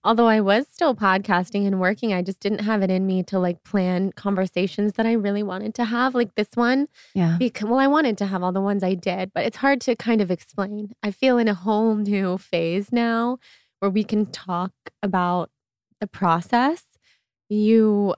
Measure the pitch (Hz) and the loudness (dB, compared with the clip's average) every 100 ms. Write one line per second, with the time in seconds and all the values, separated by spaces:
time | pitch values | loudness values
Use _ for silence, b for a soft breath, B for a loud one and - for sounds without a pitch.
0 | 196 226 233 220 196 214 285 - 330 226 | 2 4 6 4 4 2 0 -2 0 2
1 | 202 190 196 180 180 202 202 185 185 208 | 2 2 2 0 0 -2 0 2 0 0
2 | 226 185 180 190 202 208 208 214 190 185 | -2 -2 -4 -6 -4 -4 -2 0 0 0
3 | 190 185 180 196 180 175 - 202 180 180 | 0 -2 -2 -2 -2 -4 -4 -2 0 0
4 | 196 - 202 196 190 - 185 - 208 196 | -2 -4 -4 -2 -2 -2 -4 -2 -2 0
5 | 226 233 202 202 202 185 214 220 233 240 | 0 0 0 -2 -4 -6 -8 -4 -4 0
6 | 262 254 220 - 214 - 240 269 285 b | 0 0 -2 -2 -4 0 0 2 -2 b
7 | b 196 170 170 254 - 214 254 269 294 | b 0 0 2 -2 -2 -2 2 4 4
8 | 285 202 196 190 180 185 196 202 185 185 | 2 0 -4 -2 -2 -2 -2 0 -2 -2
9 | 190 185 185 - 226 - 277 277 - 233 | -4 -4 -4 -4 -4 0 0 0 0 -2
10 | 226 226 185 180 - - 196 208 208 - | 0 0 0 -4 -6 -8 -8 -8 -12 -8
11 | 208 196 262 247 226 185 190 214 226 214 | -8 0 2 2 2 0 0 0 2 0
12 | 202 202 190 185 - 170 165 180 202 240 | 0 -2 -2 -4 -4 -2 -2 -2 -2 -2
13 | 233 226 240 254 b b b _ 196 196 | 0 0 -2 -6 b b b _ -2 -2
14 | 208 214 208 - 185 175 190 _ - _ | 0 -2 -2 -6 -6 -6 -6 _ -20 _
15 | 202 185 175 180 - _ _ _ _ _ | -2 0 2 0 -2 _ _ _ _ _
16 | 208 - 190 165 - 240 262 339 - _ | -12 -2 2 2 2 2 2 -2 -10 _
17 | _ _ _ _ _ 208 214 226 214 202 | _ _ _ _ _ 0 4 6 4 2
18 | 202 | 0